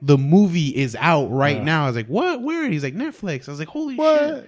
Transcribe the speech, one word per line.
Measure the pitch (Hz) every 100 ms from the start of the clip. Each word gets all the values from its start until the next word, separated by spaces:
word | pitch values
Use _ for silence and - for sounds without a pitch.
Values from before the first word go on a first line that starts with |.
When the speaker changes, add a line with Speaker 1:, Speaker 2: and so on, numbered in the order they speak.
Speaker 1:
the | 139 139
movie | 139 185 202 170 143
is | 135 131 110
out | 156 156 117
right | 131 143 139
Speaker 2:
Uh. |
Speaker 1:
now." | 151 160
I | 139
was | 117
like, | 110
"What? | 190 359 277
Where?" | 269 330 285
He's | 151
like, | 139 170
"Netflix." | 302 - 196 135 143
I |
was | 143
like, | 156
"Holy | 302 302 254
Speaker 3:
What? | 311 302
Speaker 1:
shit." | 294 294